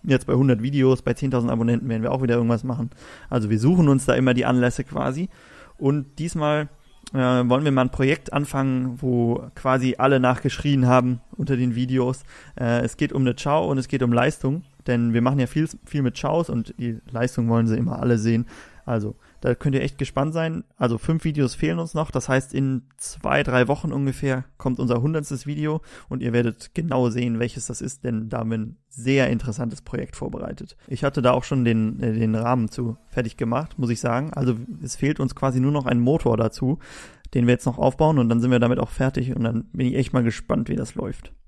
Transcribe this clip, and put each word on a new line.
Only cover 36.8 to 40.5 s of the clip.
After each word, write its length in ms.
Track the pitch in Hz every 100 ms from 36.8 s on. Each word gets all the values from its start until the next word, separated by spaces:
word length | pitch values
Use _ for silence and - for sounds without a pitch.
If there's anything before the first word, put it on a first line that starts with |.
| - - - - -
den 140 | 131 120
wir 80 |
jetzt 100 | 123
noch 140 | 135 120
aufbauen 400 | 131 - 156 151
und 100 | 117
dann 100 | 117
sind 120 | 123
wir 80 | 123
damit 180 | 123 -
auch 140 | -
fertig 440 | - 131 139 123
und 80 | -
dann 220 | 113 113 -
bin 140 | - 127
ich 80 |
echt 180 | 127 131
mal 80 | 127
gespannt, 480 | 113 - -